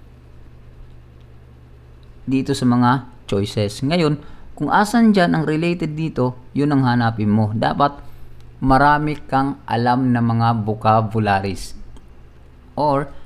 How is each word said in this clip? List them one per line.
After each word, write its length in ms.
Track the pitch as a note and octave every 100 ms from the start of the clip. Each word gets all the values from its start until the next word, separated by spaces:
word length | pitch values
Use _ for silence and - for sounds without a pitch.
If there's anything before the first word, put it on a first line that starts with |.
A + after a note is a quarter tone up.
| - - - - - - - - - - - - - - - - - - - - - - -
dito 320 | C3+ C3 C3+
sa 80 | B2+
mga 480 | A#2+ B2 C3+ - - -
choices? 560 | G2+ G#2 - G2+ - C3+
Ngayon, 320 | F3 D#3 D3 - - - -
kung 160 | D3
asan 400 | F3 G#3 A#3+ A3+
dyan 240 | G3+ F3 E3
ang 80 | D3+
related 480 | D#3 E3+ F3 E3
dito, 560 | D3+ D#3+ C3 B2+ B2 - -
yun 160 | D3
ang 80 | C#3+
hanapin 480 | B2+ A#2+ A#2 A2+ G#2+
mo. 240 | G#2+ G#2+
Dapat, 480 | A2+ C#3 D#3 C#3+ C#3+ - - - - - - C3
marami 540 | C3 C#3+ D3 D3+ D3 -
kang 320 | C3+ C3+ C#3 -
alam 400 | A2+ A#2+ B2 C3
na 140 | A#2+
mga 400 | A#2 A#2 A#2 A#2 G#2
vocabularies. 1080 | A2 A2 A2 G#2+ A2 G#2+ G2 G2 F2+ - - - - - - - - - - - -
Or, 360 | D3+ C#3 C#3+ -